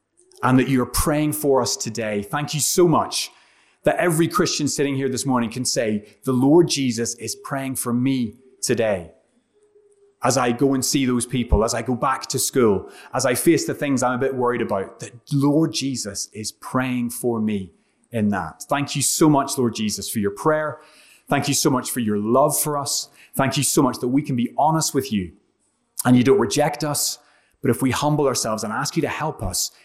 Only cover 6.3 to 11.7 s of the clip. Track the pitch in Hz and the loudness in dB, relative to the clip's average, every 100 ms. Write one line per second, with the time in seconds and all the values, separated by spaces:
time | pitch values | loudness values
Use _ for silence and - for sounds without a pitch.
6.3 | 127 135 165 170 143 131 113 113 - 113 | 2 6 6 6 2 -2 -2 -6 -6 -10
7.3 | - - 139 131 131 123 120 131 131 113 | -10 -8 -8 -6 -6 -2 0 2 0 -2
8.3 | - _ _ - 117 110 95 80 _ _ | -6 _ _ -2 0 2 0 -6 _ _
9.3 | _ _ _ _ _ _ _ _ _ - | _ _ _ _ _ _ _ _ _ -2
10.3 | 127 123 117 139 135 120 139 127 123 113 | 0 0 2 2 2 0 0 0 0 -2
11.3 | 131 117 101 113 | -4 0 2 2